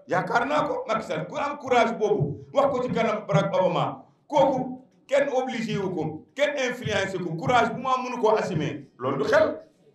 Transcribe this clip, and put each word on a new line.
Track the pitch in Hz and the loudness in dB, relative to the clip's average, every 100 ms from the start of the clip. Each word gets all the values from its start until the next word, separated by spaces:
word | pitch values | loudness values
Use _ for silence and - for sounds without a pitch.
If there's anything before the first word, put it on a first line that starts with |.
| - | -4
yaakaar | 175 - 240 262 | -2 0 0 2
naa | 302 247 | 0 0
ko, | 247 - | -2 -2
Macky | 220 - | -4 -2
Sall | 165 - | -6 -6
ku | 285 | -4
am | 285 285 | -6 -4
courage | 247 247 226 190 | 0 2 2 2
boobu, | 208 - - - - | 0 2 0 -4 -4
wax | 269 277 | 2 2
ko | 247 | 2
ci | 247 | -2
kanam | 233 220 208 - | 0 0 -2 0
Barack | 196 - 180 | 2 2 2
Obama, | 180 151 120 - - _ - | 2 2 -2 -6 -16 _ -2
kooku | - - 262 269 - - _ - | 4 4 2 -4 -8 -16 _ 0
kenn | 277 277 | 2 2
obligé | 254 269 226 196 208 | 0 -2 -4 -4 -4
wu | 180 156 | -2 -4
ko, | 156 - - - | -4 -6 -10 -2
kenn | 294 285 | 0 0
influencé | 254 240 214 196 190 180 | -2 -4 -2 -2 -2 -4
ko, | 175 160 | -4 -4
courage | 262 247 226 | 2 4 4
bu | - | 0
ma | 262 254 | -2 -2
mënu | 247 254 | -2 0
koo | 214 214 | 2 2
assumer, | 185 165 135 101 - - | 0 -2 -4 -6 -14 -8
loolu | 127 147 | -4 -2
du | - | 2
xel. | 294 294 - - _ _ | 4 4 0 -12 _ _